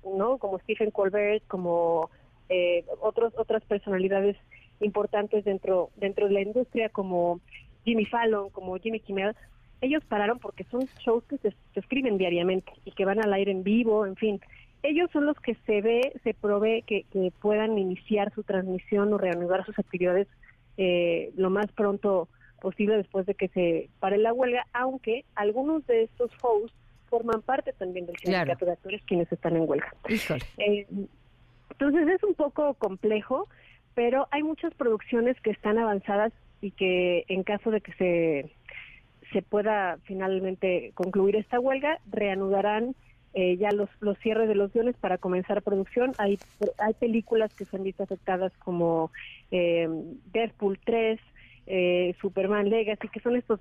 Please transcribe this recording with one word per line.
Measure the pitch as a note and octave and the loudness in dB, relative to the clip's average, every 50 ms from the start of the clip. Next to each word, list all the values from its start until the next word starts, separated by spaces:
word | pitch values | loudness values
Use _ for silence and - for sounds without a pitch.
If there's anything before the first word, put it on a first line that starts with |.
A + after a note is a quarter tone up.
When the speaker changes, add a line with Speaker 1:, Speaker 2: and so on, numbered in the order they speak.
| - | -8
Speaker 1:
¿no? | F#3+ F#3+ F#3+ G3 A#3 C4 B3+ | -6 -2 0 0 0 0 0
Como | - G3+ G3 F3+ | -2 -6 -6 -6
Stephen | - - G#3+ - A3 G#3 | -4 -6 -2 -2 -2 -2
Colbert, | - - G3+ F#3+ F#3 G#3 G#3 G#3 G#3+ G#3+ - | 0 0 0 2 2 2 0 2 0 -2 -2
como, | - - F#3 F3+ F3 E3+ E3+ E3+ E3 E3+ E3 D#3+ - - - - - _ _ _ - | -6 -6 -4 -2 0 2 2 2 2 2 2 0 -2 -6 -20 -20 -20 _ _ _ -2
eh, | F#3 F3+ F3+ F3 F3+ - - - - - | 0 2 2 2 2 0 -2 -4 -10 -4
otros, | - G#3+ G#3 - A#3 A#3 A3 - | -4 -2 0 2 0 0 0 -4
otras | A3 - A3 A3 - | -2 -2 -2 -2 0
personalidades | - A3 G3+ - G#3 G3 F#3 F#3 G3 G3 G3 G3 G3+ G3+ - - _ - - - - _ _ | -2 -4 -4 -2 -2 -2 0 0 0 0 2 2 0 0 -2 -10 _ -20 -20 -20 -20 _ _
importantes | G#3 G#3 F#3+ G#3 G#3 G#3 - G#3 G#3 G#3 - G#3+ G3+ | -4 -2 0 0 -2 0 0 -2 -2 0 0 0 0
dentro, | G#3 G3 F#3+ - - F#3+ F3+ E3 - - | 0 -2 -2 0 0 2 2 0 -2 -4
dentro | - G3+ G3 G3 - G#3 | -6 -4 -4 0 0 2
de | G3+ G3 | 2 2
la | G3+ | 2
industria, | G3 G3+ G#3+ B3 B3+ - - B3 A3+ G#3+ | 0 0 0 -2 -2 -2 -2 -4 -4 -2
como | _ - G3 F#3+ F#3 F3 F3 F3 F3 F3 _ - - - - - - _ - | _ -6 -4 -2 0 0 0 0 0 -4 _ -20 -20 -20 -20 -20 -20 _ -4
Jimmy | A3+ A#3 A3+ G#3 - | 0 0 0 0 0
Fallon, | - A#3 A#3 A3+ A3 G#3 G3 G3 | 0 0 2 2 2 0 -2 -6
como | - - F#3 F#3 F#3 F#3+ | -10 -12 -10 -8 -8 -6
Jimmy | - A3+ A3+ G#3+ | -6 -6 -6 -6
Kimmel, | - - G3 G3 F#3+ G3+ A3 - - - - - - - - - | -8 -6 -4 -2 -2 -2 -4 -6 -14 -20 -20 -20 -20 -20 -12 -6
ellos | - C4 D4 D#4 - | -2 -2 -2 -2 -2
pararon | - A#3 G#3 G3+ G3+ A#3+ B3 | -2 -2 0 2 0 0 -2
porque | - G3+ - - F#3+ - | -4 -14 -12 -12 -12 -6
son | - A#3+ C4 C4 - - - | -2 -4 -4 -4 -6 -8 0
shows | B3+ A3+ A#3+ A#3 | 0 0 0 0
que | - C#4+ C4+ | -4 -10 -4
se, | - G#3 - _ _ - _ | -4 -4 -4 _ _ -10 _
se | G3+ | -10
escriben | G3 - - C4+ C4+ B3 G#3 F#3+ | -6 -4 -4 -2 0 0 0 0
diariamente | F#3 F3 F3 F3 F3 F3+ F#3 F#3 - - - - - | 0 0 0 0 0 0 0 -2 -4 -6 -20 -18 -20
y | G3 - | -18 -4
que | - G3 | -2 0
van | F#3+ G3 G#3+ A3 | 0 2 2 2
al | G#3 | 2
aire | G3+ G3 G3 G3 | 2 2 0 0
en | G3 F#3+ F#3 | -2 -2 0
vivo, | G3 G#3 A3+ B3 A3+ G#3+ G#3+ G#3+ G3 | 2 2 2 4 4 2 2 2 0
en | F#3+ | -2
fin. | - - A3 G3+ G3 - - - - - - _ _ - | -2 -2 -2 -2 -2 -8 -14 -20 -20 -20 -20 _ _ -2
Ellos | C#4+ D#4 D#4 F4+ E4+ | 0 2 2 0 2
son | - D#4 C#4+ | 0 0 2
los | C#4+ - - | 2 0 -2
que | - - A3+ - _ | -2 -6 -6 -4 _
se | - G#3+ G#3 | 0 0 2
ve, | G3 A3+ A#3 A#3 B3 - - - _ | 2 2 2 2 2 0 -4 -4 _
se | A#3 G#3 | -4 -4
provee | - - G#3 G#3 G3+ G#3 A3 A3+ A3+ A#3 | -2 0 0 2 2 2 2 0 0 -2
que, | - A3 G3 - _ | -2 -4 -4 -4 _
que | - G3 F#3 F3+ - - | -2 -2 -2 -2 -4 -2
puedan | - G#3 G#3+ G#3+ A3 A3 A3+ G#3 | 0 0 2 2 2 0 0 0
iniciar | F#3+ F#3 F#3 - - - A3 G#3 G3+ G#3 - | 0 0 -2 -6 -4 -2 0 0 0 0 -4
su | - G#3+ | -8 -6
transmisión | - G3 F#3+ F#3 F#3+ F#3 F#3 - - - G3+ G3+ G#3+ G#3 | -2 -2 -2 -2 -2 -4 -6 -4 -2 0 2 2 2 2
o | G3+ | 2
reanudar | G3 F#3 E3+ F3 F3 F3 F#3 F#3+ G3 | 2 0 0 0 0 0 0 -2 -2
sus | - G#3 - | -4 -6 -6
actividades, | F#3+ _ - F3 F3+ F3 F3+ C#4+ D4+ - - - - - - _ _ _ - - | -6 _ -4 -2 0 2 4 2 2 0 -6 -20 -20 -20 -20 _ _ _ -6 -2
eh, | F#3+ F3+ F3+ F3 F3 E3+ E3+ E3 - - - | 0 2 2 2 2 2 0 -2 -4 -6 -2
lo | - F#3+ F#3 | -2 0 2
más | F#3+ G3 G#3 G3+ | 2 0 0 -2
pronto | - - G#3+ G3+ G3 G3+ - G#3 G3 F#3 E3 - _ _ - - - - | -2 -2 0 0 0 0 0 2 2 2 0 -2 _ _ -20 -20 -20 -8
posible | - F#3+ F3+ - G#3 G3+ A3 | -8 -8 -2 0 0 2 2
después | G#3+ F#3+ - - G3 F#3 | 0 0 -2 -4 -4 -2
de | F#3+ G3+ | -2 -2
que | - G3 F#3 | -2 -2 -2
se | - F#3+ F3+ E3+ E3 D#3+ C3+ - _ _ | 0 0 2 2 2 0 -2 -8 _ _
pare | - F#3+ G3+ G3+ | -2 0 2 2
la | G#3+ A3+ | 2 2
huelga, | A#3 B3 C4 B3 A#3+ B3 - _ - | 2 2 0 0 0 -2 -4 _ -4
aunque | A#3+ B3+ C4 C4 C4 - A3 A3 C4 - _ _ | -4 -2 -2 -4 -6 -4 -4 -4 -4 -6 _ _
algunos | - G#3 G#3 G#3+ B3 C4+ D4 D#4+ D#4 C#4 - | -2 -2 0 0 0 0 0 0 -2 0 2
de | A#3+ A3+ A3+ | 2 2 2
estos | A3+ - - B3 A#3 - - | 0 0 -6 -6 -6 -4 -2
hosts | - B3 A3+ - A3+ A#3 _ - - - - - _ - | 0 2 2 2 0 -2 _ -20 -20 -20 -20 -20 _ -4
forman | - A#3 A3+ A#3 A3+ A3+ | -2 -2 0 0 -2 -2
parte | G#3+ - C4 C4+ - - - | 0 0 -2 0 0 -4 -8
también | _ G3 F3+ F3+ F#3 F3 | _ -8 -6 -6 -6 -8
del | F3 E3+ - | -8 -12 -6
Speaker 2:
Claro. | - F3+ F#3+ F#3 E3+ | -2 0 0 2 2
Speaker 1:
sindicato | C#3 E3+ - F#3 | 0 0 0 0
de | F3 F3 | -2 -2
actores | - _ F#3+ F#3+ G#3 - - | -4 _ -12 -12 -12 -4 0
quienes | G3 F3 E3+ - | 0 0 2 0
están | - - - E3+ E3 | -2 -4 -2 0 2
en | E3 E3 D#3 | 2 2 2
huelga. | C#3+ C#3+ - - - - - - | 0 -2 -2 -6 -12 -12 -6 -4
Speaker 2:
Híjole. | A3+ G#3+ - - D#3+ C3 - - - - | -2 -2 -2 -4 -4 -6 -6 -10 -8 -2
Speaker 1:
Eh, | G#3 G#3 G#3 G3+ G3+ - - G3+ G3 - _ _ _ _ _ _ - _ _ - _ _ | 0 0 0 0 -2 -8 -8 -8 -8 -8 _ _ _ _ _ _ -20 _ _ -20 _ _
entonces | - _ C#4 C#4+ C#4 F4 D#4 D4+ | -6 _ 0 2 4 4 4 4
es | F#4+ F#4 - | 2 2 2
un | G#4 F4 | 0 0
poco | - D4+ C#4+ - - D4+ D4 C4 | 0 0 -2 0 0 0 0 0
complejo, | _ - G3+ F#3+ F#3 - G#3+ G#3+ G#3 G#3 - B3+ C#4+ G4 - - - - - - _ _ _ _ | _ -4 -6 -6 -2 0 0 0 0 0 -2 -4 -4 -4 -6 -12 -20 -20 -20 -20 _ _ _ _
pero | - A#3+ A#3+ A#3+ C4+ C#4 - | 0 2 2 2 2 0 0
hay | - D4 D4+ | -2 -2 -2
muchas | D#4 D#4+ - - E4+ - | -2 -4 -4 -4 -8 -4
producciones | _ C#4 A#3+ A3 G#3 - - - A#3 A3+ A#3+ C4 - | _ 0 0 0 0 -2 -2 0 2 2 2 0 0
que | _ A3 | _ -4
están | G3+ - - G#3 G#3 A3 | -4 -2 -2 0 2 2
avanzadas | A#3 A3 G#3 G3 - - G3+ G3+ G#3+ A3+ - - - - _ _ | 2 2 0 -2 -2 -2 0 0 0 0 -2 -8 -20 -20 _ _
y | - G3+ | -10 -10
que | - - G3 F#3 F3+ F3+ F3+ F3 F3+ E3+ - - | -6 -2 0 0 2 2 2 2 2 0 0 -2
en | F#3+ F#3+ | -4 -4
caso | F#3 - G#3 G3+ - A3+ | -2 -2 -4 -2 -2 0
de | A3 G#3+ | -2 -2
que | - - - | -2 -6 -4
se, | - F#3+ F3+ F3 E3+ E3 E3 D#3 C#3 C3+ D#3+ _ _ _ - - - - - - - _ _ _ _ - - - | -2 0 2 2 2 2 2 0 0 -4 -8 _ _ _ -20 -18 -18 -18 -20 -20 -20 _ _ _ _ -20 -4 -4
se | G3 | -4
pueda | F3+ _ - G#3 G3+ G#3+ G#3+ G#3 G3 F3+ E3 - _ | -4 _ -2 0 2 2 0 0 0 -2 -4 -6 _
finalmente | - G3 F#3+ F#3+ F#3 F#3+ F#3 F#3+ F#3+ F#3 - - F#3+ F3+ E3+ A#2+ A2 - | -10 -8 -4 -2 -2 -2 0 -2 -4 -4 -2 0 0 0 0 -2 -6 -6
concluir | - F3+ F#3 F#3 G3 F#3+ G3 G3+ G#3+ | -6 -4 -2 2 2 4 4 4 2
esta | G#3 _ - B3 | 0 _ -2 0
huelga, | B3 C4+ C4+ C4+ C4+ D4 D#4+ - _ G#3 | 2 2 0 0 0 -2 -2 -2 _ -8
reanudarán, | G3 G#3+ G#3 G3+ F#3+ F#3+ G3 F#3+ G3 G3 F#3+ G#3 G#3 A3 A#3 B3 C4 _ - - - _ _ _ - G3 | -4 -2 -2 -2 0 -2 0 0 0 2 2 2 0 0 -2 -4 -6 _ -14 -20 -20 _ _ _ -2 0
eh, | F#3 F3+ F3+ F3+ | 2 2 2 2
ya | G#3 G#3 G#3 | 2 0 0
los, | G#3 G#3 G3 - - | 0 -2 -4 -6 -6
los | G#3+ G#3 G3 - | -4 -4 -4 -2
cierres | - A3 A3 A3+ A3+ A3 | -2 -2 0 2 2 2
de | G#3+ | 2
los | G3 G3+ G3 | 2 0 0
guiones | - A#3 A3+ B3 B3 | 0 0 0 0 -2
para | - - F#3+ F#3 F3+ | -2 -2 -2 -2 -2
comenzar | - F#3 F#3 F#3 F#3 - G#3 G#3 | 0 -2 -2 -2 0 0 -2 -2
producción. | - - G3+ G3 G3 - - A#3+ A#3+ C4 B3+ - | 0 0 0 0 -2 -2 0 0 0 0 0 0
Hay, | G#3 G3+ G3+ G3 - - - _ G#3 G3 - - | 0 0 0 0 -4 -16 -8 _ -4 -4 -2 0
hay | G#3 A3 A3 | -2 -2 0
películas | - B3 A#3+ A3 A3+ G#3+ - A#3 A3 A3 G#3+ - | 0 -2 0 0 0 -2 0 0 0 0 0 -2
que | - G3+ | -10 -14
se | - - | -10 -8
han | F#3+ F#3+ | -6 -6
visto | F#3+ F#3+ - G3+ | -6 -6 -6 -6
afectadas | - G3 F3+ - - F#3 F3+ F#3+ F#3 _ _ | -6 -6 -8 -4 -2 -2 0 -2 -4 _ _
como, | - - F3 E3+ E3+ E3+ E3 E3 D#3+ D#3+ - - - - - - - _ | -8 -6 -2 0 2 2 2 0 0 -2 -6 -12 -18 -18 -20 -20 -14 _
eh, | - F#3 F3 E3+ E3+ E3 E3+ D#3+ D#3+ D#3+ - E3 - - - - | -2 0 2 2 2 2 2 0 -2 -6 -8 -10 -14 -18 -20 -6
Deadpool | - A3 A#3 A3 - _ G#3 G3 G3 - _ | -2 -2 -2 -2 -4 _ -2 -2 -2 -2 _
tres, | - A3+ A3+ A3+ A3 A3+ A3 - - _ - - - - - - - | -2 0 2 2 2 0 -2 -6 -20 _ -20 -20 -20 -20 -20 -10 -4
eh, | F#3+ F#3 F3+ F3+ F3 F3+ F3+ F3 F3 - | -2 0 2 2 4 2 2 0 -2 -4
Superman | - G3 F#3 G3 F#3+ F#3+ G#3 G#3 G3+ G3+ | -6 -4 -2 -2 0 0 0 2 2 2
Legacy, | A3 A3+ A3 G3+ G#3+ G#3 - G#3 | 2 2 0 0 -4 -6 -8 -12
que | - A3 | -12 -4
son | - A#3+ A#3+ | -2 0 0
estos | B3+ A#3 _ A3+ G3 | 0 0 _ -2 -2